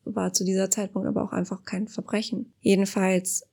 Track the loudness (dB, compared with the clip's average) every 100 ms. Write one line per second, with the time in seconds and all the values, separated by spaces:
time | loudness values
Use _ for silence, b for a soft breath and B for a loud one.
0 | -6 -2 0 0 2 2 2 0 -4 -4
1 | -2 0 -2 -2 -4 -6 -6 -6 -6 -8
2 | -4 -4 -2 -6 -8 _ 4 4 4 2
3 | 2 2 0 -6 -10